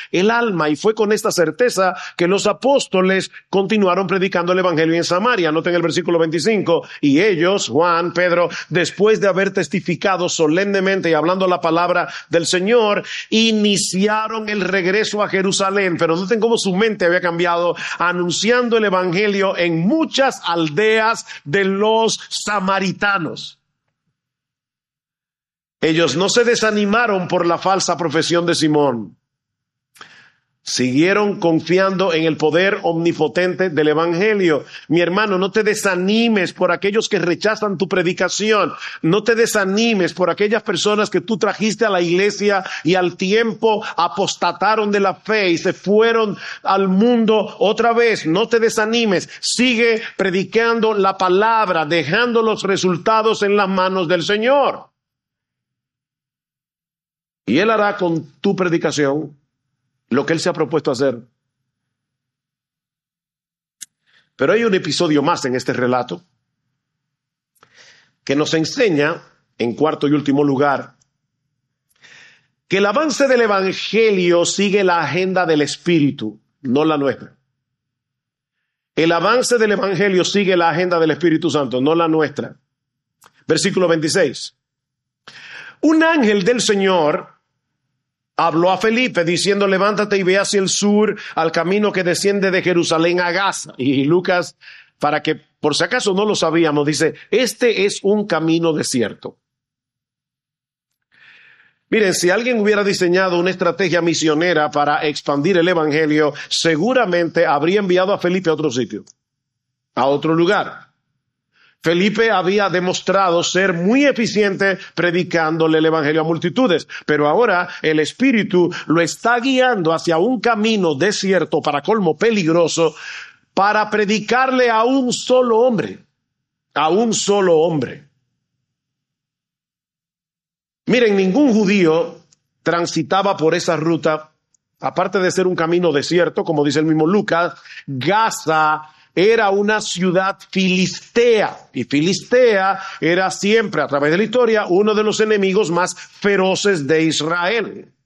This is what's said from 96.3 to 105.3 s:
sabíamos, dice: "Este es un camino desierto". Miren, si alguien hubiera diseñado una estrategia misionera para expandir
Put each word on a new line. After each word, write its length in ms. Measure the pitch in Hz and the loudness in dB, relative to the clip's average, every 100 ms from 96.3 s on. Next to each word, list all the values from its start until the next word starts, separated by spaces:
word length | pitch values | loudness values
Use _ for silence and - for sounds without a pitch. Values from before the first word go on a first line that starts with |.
| 185 | 0
sabíamos, 520 | 165 160 160 147 147 | 0 2 2 2 0
dice: 280 | 143 156 - - | 0 -2 -4 -4
"Este 540 | 220 254 - 247 190 202 | -2 -2 0 0 0 -2
es 140 | 196 | -2
un 260 | 196 214 208 | 0 0 0
camino 440 | 165 160 165 165 | -2 0 0 0
desierto". 640 | 151 - 127 104 - - - _ _ _ _ _ _ _ _ _ _ _ _ _ _ _ _ _ _ - - - _ _ _ _ | -2 -4 -2 -4 -6 -14 -18 _ _ _ _ _ _ _ _ _ _ _ _ _ _ _ _ _ _ -20 -20 -20 _ _ _ _
Miren, 240 | 226 202 | 0 2
si 160 | 165 175 | 2 2
alguien 320 | 196 240 233 | 2 0 0
hubiera 220 | 208 208 | 2 2
diseñado 560 | 202 190 180 180 190 175 | 0 0 2 2 2 0
una 100 | 180 | 0
estrategia 520 | 180 175 165 190 175 | 0 -2 0 0 0
misionera 720 | 170 160 160 151 180 160 151 | 0 0 0 2 2 2 0
para 340 | 147 147 147 151 | 0 0 0 -2
expandir 520 | 147 - | -4 -4